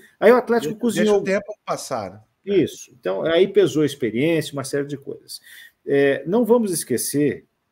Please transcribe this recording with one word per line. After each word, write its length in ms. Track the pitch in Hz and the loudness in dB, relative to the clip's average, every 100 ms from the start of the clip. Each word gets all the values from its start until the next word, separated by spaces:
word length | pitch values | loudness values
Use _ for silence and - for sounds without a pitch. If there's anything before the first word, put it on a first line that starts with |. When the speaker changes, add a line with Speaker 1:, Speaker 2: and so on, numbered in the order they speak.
| - _ | -18 _
Speaker 1:
aí 100 | 196 | 4
o 60 | 247 | 4
Atlético 380 | 233 233 226 | 4 -2 -2
Speaker 2:
Deixa 60 | 220 | -4
Speaker 1:
cozinhou. 400 | 240 196 214 202 | -2 0 2 2
Speaker 2:
o 40 | |
tempo 280 | 185 196 202 - | 0 -4 -4 -14
passar, 460 | - 151 - 123 95 | -8 -8 -6 -8 -8
né? 100 | 101 _ _ | -12 _ _
Speaker 1:
Isso. 480 | 190 196 110 - - _ | -2 0 0 -4 -20 _
Então, 220 | 180 190 | -8 -4
aí 260 | 151 165 202 | 0 2 4
pesou 340 | 202 170 143 | 4 2 2
a 40 | 143 | -2
experiência, 640 | - 113 113 160 160 151 | -2 -4 0 0 0 -2
uma 100 | 143 | -8
série 240 | 131 143 143 | -6 -6 -6
de 100 | 139 | -10
coisas. 440 | - - - - - - - _ - | -12 -16 -16 -20 -20 -20 -20 _ -2
É, 360 | 139 139 135 160 | 2 2 0 0
não 180 | 220 | 0
vamos 260 | 214 240 208 | 2 2 2
esquecer 760 | 160 - 113 - 143 147 80 - _ _ | -4 -2 -4 -2 0 0 -2 -10 _ _